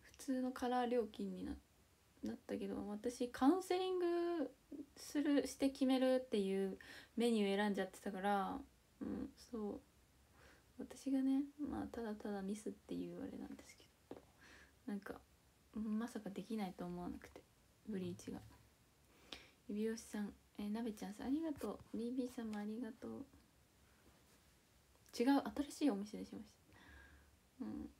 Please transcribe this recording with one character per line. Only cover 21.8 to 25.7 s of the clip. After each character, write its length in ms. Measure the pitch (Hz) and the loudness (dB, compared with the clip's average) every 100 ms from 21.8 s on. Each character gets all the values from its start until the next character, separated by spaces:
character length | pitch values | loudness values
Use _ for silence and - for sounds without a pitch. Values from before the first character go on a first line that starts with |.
| - | -6
う。 40 | 208 | -2
ビ 140 | 233 | 0
ー 40 | 254 | 0
ビ 100 | 254 | -2
ー 100 | 247 | -2
さ 80 | |
ん 80 | 226 | -4
も 80 | 208 | -2
あ 40 | |
り 160 | 208 220 | -2 -4
が 120 | 226 | -6
と 160 | 226 226 | -8 -8
う。 180 | 226 277 - - _ _ _ - - - - - - - - _ - _ - - - | -8 -10 -16 -20 _ _ _ -20 -20 -20 -20 -20 -20 -20 -20 _ -20 _ -20 -14 2
違 40 | 240 277 | 6 6
う、 60 | 233 - | 4 -2
新 20 | 285 | -4